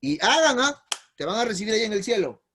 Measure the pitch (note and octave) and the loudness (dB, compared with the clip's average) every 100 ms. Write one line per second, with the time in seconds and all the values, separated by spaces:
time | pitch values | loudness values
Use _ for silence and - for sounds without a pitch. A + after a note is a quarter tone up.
0 | C4 D3+ G#3+ D4+ D#4+ B3+ C4+ C#4+ _ - | -4 0 2 4 4 4 0 -2 _ -12
1 | _ _ C#3+ G#3 A#3 F#3+ G#3 A3 A3+ G#3 | _ _ -4 -2 -2 -4 -2 0 0 -4
2 | F#3+ A#3 D#3 A2+ _ | -2 0 -2 -6 _